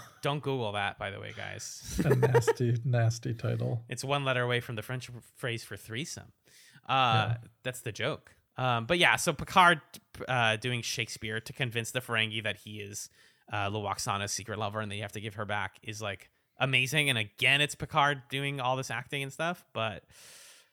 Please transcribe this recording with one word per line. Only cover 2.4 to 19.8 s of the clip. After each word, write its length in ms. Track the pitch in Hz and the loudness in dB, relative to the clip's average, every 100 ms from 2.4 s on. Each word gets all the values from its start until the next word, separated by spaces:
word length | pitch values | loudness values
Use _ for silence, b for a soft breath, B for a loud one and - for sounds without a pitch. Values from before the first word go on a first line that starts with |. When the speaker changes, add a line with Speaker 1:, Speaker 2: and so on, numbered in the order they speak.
| - - 120 120 | 4 2 2 2
Speaker 1:
<laughs> 40 | |
nasty 480 | 127 120 113 117 131 | 2 2 2 0 -4
title. 500 | 113 113 117 120 120 - | -4 -4 -2 -2 -4 -6
Speaker 2:
It's 160 | 120 | -6
one 200 | 135 143 | -2 0
letter 180 | 135 123 | 2 2
away 180 | 123 120 | 2 0
from 140 | 120 | -2
the 80 | 113 | -6
French 260 | - 127 - | -6 -8 -8
f-, 140 | 120 - - | -14 -18 -8
phrase 260 | 127 117 | -6 -6
for 120 | - 101 | -8 -14
threesome. 560 | - 113 170 - 92 _ b b b b - | -8 -8 -6 -10 -14 _ b b b b 0
Uh, 20 | |
Speaker 1:
Yeah. 440 | 131 123 110 107 117 - _ | 4 6 6 4 0 -6 _
Speaker 2:
that's 180 | 127 - | -10 -8
the 120 | 117 | -8
joke. 420 | 98 120 - - - _ - | -4 -4 -4 -10 -20 _ -4
Um, 260 | 127 117 117 | 0 2 2
but 120 | 175 | 6
yeah, 180 | 147 110 | 6 6
so 160 | - | 2
Picard, 480 | 147 - 196 175 160 - - _ - - | -2 4 8 10 8 0 -20 _ -10 -2
uh, 280 | 127 113 110 | 2 4 2
doing 260 | 123 120 | 0 -2
Shakespeare 580 | - - 117 - 110 110 | -2 -4 -4 -6 -6 -6
to 120 | - | -6
convince 400 | - 123 117 113 | -4 -4 -2 -4
the 80 | 127 | -4
Ferengi 420 | 120 113 110 110 | 0 0 0 0
that 140 | 104 101 | -4 -6
he 220 | 107 107 | -10 -12
is, 280 | 101 107 - b b b - | -10 -12 -14 b b b -6
uh, 200 | 104 101 | -2 -2
Lwaxana's 600 | 107 101 98 - 101 101 | -2 -2 -2 -2 -2 -2
secret 260 | - 101 104 | -4 -4 -4
lover 220 | 104 107 | -4 -4
and 100 | 104 | -4
that 60 | 101 | -6
you 60 | |
have 100 | 104 | -8
to 80 | 107 | -8
give 140 | 107 104 | -8 -6
her 80 | 101 | -4
back 320 | 104 95 - | -4 -4 -8
is, 200 | - 107 | -14 -8
like, 280 | 104 95 - _ _ - | -8 -8 -12 _ _ -2
amazing. 500 | 131 135 131 151 143 | 2 2 2 2 2
And 60 | 117 | 0
again, 440 | 104 - 127 139 | -2 0 2 4
it's 120 | 147 - | 2 -2
Picard 460 | 151 156 143 139 - | -2 4 4 2 -4
doing 320 | 139 143 139 | -6 -4 -2
all 160 | 123 131 | -2 -2
this 140 | 131 | -4
acting 320 | 117 - 143 | -8 -6 -6
and 100 | 135 | -6
stuff, 320 | - 165 180 - | -4 -4 -4 -8
but 320 | 110 | -4